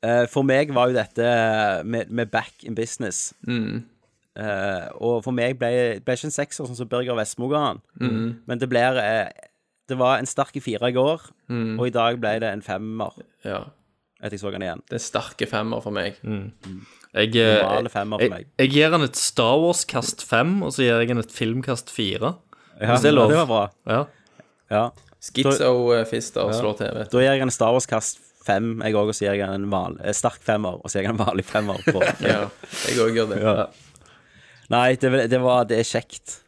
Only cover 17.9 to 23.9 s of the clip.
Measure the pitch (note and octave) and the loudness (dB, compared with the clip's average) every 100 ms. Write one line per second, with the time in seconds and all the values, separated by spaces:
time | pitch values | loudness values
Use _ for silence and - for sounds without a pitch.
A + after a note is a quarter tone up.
17.9 | A2 G#2 G#2+ A2+ F2+ - _ C3 C#3+ D#3 | -4 -4 0 0 0 -14 _ 2 4 4
18.9 | E3 C#3 - - - A#2 C#3 E3 F3 - | 4 0 -2 -4 2 2 4 4 0 -2
19.9 | B2+ B2 - - A#2 D3 G3 E3 C3 B2+ | -4 -4 -8 -2 2 2 0 -2 0 2
20.9 | A#2 A#2 B2 A2 - A2+ A#2 C3 A#2+ - | 4 2 0 -4 -4 -2 -2 -4 -6 -6
21.9 | - G#2 F#2+ A2+ F3+ _ - _ - G#2+ | -4 -4 -2 -4 -4 _ -20 _ -6 2
22.9 | A#2+ D3 D3 A2 D#3 D#3 A2 G2+ _ - | 4 6 6 8 6 4 2 0 _ -2